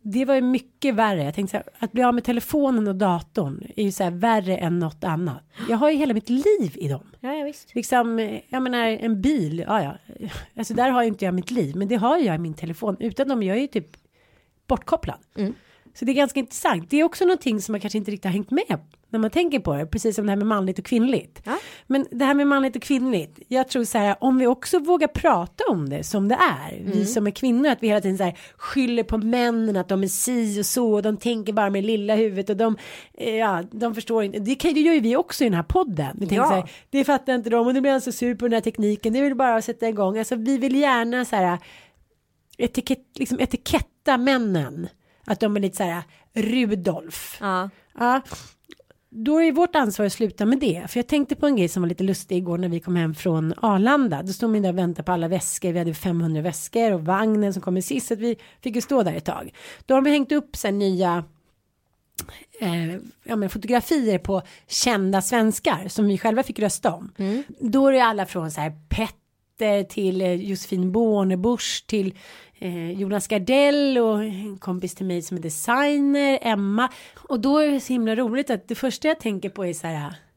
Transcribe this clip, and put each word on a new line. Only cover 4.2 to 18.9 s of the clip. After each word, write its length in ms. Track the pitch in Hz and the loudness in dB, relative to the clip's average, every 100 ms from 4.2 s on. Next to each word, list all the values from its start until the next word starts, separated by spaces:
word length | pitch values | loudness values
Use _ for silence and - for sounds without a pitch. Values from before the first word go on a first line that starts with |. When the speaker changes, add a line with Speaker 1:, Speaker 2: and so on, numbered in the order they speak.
| 226 220 185 185 | 2 2 2 -2
Speaker 1:
än 220 | 170 175 | 0 0
något 240 | 165 156 | -2 -4
annat. 400 | 185 160 175 127 _ - 226 | -4 -2 -2 -6 _ -12 -2
Jag 80 | 233 | 2
har 120 | 294 | 4
ju 60 | 302 | 2
hela 160 | 294 | 2
mitt 160 | 220 - | 0 0
liv 420 | 247 392 415 196 - | 2 4 2 2 -2
i 120 | 147 | -4
dem. 160 | 135 - - | -4 -8 -14
Speaker 2:
Ja, 140 | 247 | -8
ja, 120 | 302 285 | -6 -6
visst. 300 | 294 - - | -10 -8 -8
Speaker 1:
Liksom, 640 | 226 247 233 226 220 220 - | 0 2 2 0 -4 -6 -8
jag 120 | 262 | -4
menar, 220 | 254 247 226 | -2 0 0
en 340 | 220 233 214 | 0 -2 0
bil, 420 | 233 302 156 165 - | 2 2 0 -4 -2
ja, 160 | 214 | -2
ja. 140 | 143 - - - 208 - - - | -2 -6 -16 -14 -12 -12 -14 -10
Alltså, 160 | 220 | -6
där 160 | 226 254 | 0 2
har 120 | 247 | 4
ju 40 | 233 | 2
inte 180 | 196 190 | 0 -2
jag 80 | |
mitt 180 | 180 180 | -2 -2
liv, 240 | 247 151 156 | -2 -2 -2
men 120 | 196 | -2
det 80 | 233 | 0
har 220 | 226 330 | 2 2
jag 180 | 247 160 | 2 0
i 40 | |
min 140 | 170 | -4
telefon. 440 | 156 165 165 220 185 | -8 -10 -6 -4 -4
Utan 280 | 226 - 277 | -4 -2 -2
dem, 160 | 254 | 0
jag 140 | 190 208 | 0 0
är 40 | |
ju 60 | 277 | -2
typ 200 | 220 156 - _ _ _ _ _ _ _ | -4 -6 -20 _ _ _ _ _ _ _
bortkopplad. 520 | 262 - 330 - - _ - | -4 0 -2 -2 -10 _ -6
Speaker 2:
Mm. 160 | 202 240 _ _ - | -6 -6 _ _ -20
Speaker 1:
Så 120 | - 240 | -6 -2
det 60 | |
är 20 | |
ganska 260 | 269 285 277 | 2 2 0
intressant. 500 | 240 - 339 190 165 | -4 -2 0 0 0
Det 80 | 285 | 2
är 60 | |
också 220 | 330 - 359 | 2 2 2
någonting 360 | 370 269 214 | 2 0 -2
som 120 | 196 | -2
man 60 | 208 | -6
kanske 160 | 202 214 | -4 -4
inte 140 | 202 | -4
riktigt 140 | 208 190 | -4 -2
har 60 | |
hängt 200 | 190 202 | -2 0
med 280 | 277 440 151 - | -2 -2 -4 -6